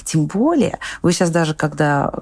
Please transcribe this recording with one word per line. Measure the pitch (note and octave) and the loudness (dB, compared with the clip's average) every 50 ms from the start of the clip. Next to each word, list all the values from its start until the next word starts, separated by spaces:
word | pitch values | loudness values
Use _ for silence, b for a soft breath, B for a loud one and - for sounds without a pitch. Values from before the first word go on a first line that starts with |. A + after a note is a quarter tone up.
| B | B
Тем | - - D#3+ D3+ | -2 0 0 0
более, | D3+ - G3 B3 D#4 F4 D4 G3 E3+ - - B B B B | 0 0 0 0 2 2 2 2 0 -2 -6 B B B B
вы | B E3+ | B 0
щас | F3 - F#3 E3+ | 2 2 2 2
даже, | D#3+ E3+ E3 D#3 D3+ | 2 2 0 0 -2
когда | - - D3 D3+ D3 D#3 D3 C#3+ C#3+ C#3 - - - | -2 -4 -2 0 0 0 2 2 2 0 -2 -4 -6